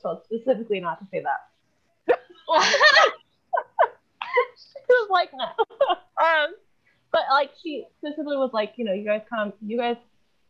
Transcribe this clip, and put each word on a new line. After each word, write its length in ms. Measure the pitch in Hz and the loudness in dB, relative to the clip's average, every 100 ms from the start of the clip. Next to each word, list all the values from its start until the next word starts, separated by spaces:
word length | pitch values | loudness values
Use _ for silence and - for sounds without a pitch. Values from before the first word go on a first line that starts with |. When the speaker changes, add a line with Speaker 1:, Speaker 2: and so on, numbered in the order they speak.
Speaker 1:
told 240 | 190 165 | -8 -8
specifically 560 | - 226 240 220 226 196 | -8 -6 -2 -2 -2 -4
not 180 | 175 - | -4 -10
to 60 | 196 | -8
say 120 | 170 | -8
that." 920 | 143 139 - _ _ _ _ _ - - - | -4 -6 -8 _ _ _ _ _ -2 -2 -2
<laughs> 140 | - - | -14 0
Speaker 2:
What? 180 | 330 - - 587 - - - _ _ - 523 - - 453 - _ - - 508 508 - | 2 4 4 6 6 4 0 _ _ -6 -6 -4 0 0 -2 _ -16 -4 -2 -2 -6
Speaker 1:
She 240 | - 554 - | -20 -8 2
was 200 | 494 415 | 2 4
like, 200 | 370 - | 0 0
"No." 120 | 262 247 - | -6 -8 -4
<laughs> 380 | 427 - 523 359 _ - | -4 0 0 -2 _ 0
Um, 300 | 320 320 302 381 _ _ _ _ - | 2 2 0 -6 _ _ _ _ -4
but, 100 | 330 202 | -2 2
like, 200 | 277 277 - | 0 0 -6
she 220 | 330 269 - - | -10 -10 -12 -12
specifically 380 | 302 302 294 285 | -10 -8 -6 -2
was 120 | 262 | -2
like, 180 | 226 214 - | -2 -4 -6
you 80 | 226 | -6
know, 80 | |
"You 100 | 190 | -4
guys 160 | 208 214 214 | -2 -4 -4
come, 240 | 233 208 202 | -6 -6 -8
you 160 | 208 233 | -8 -4
guys 220 | 240 240 _ _ _ _ | -4 -6 _ _ _ _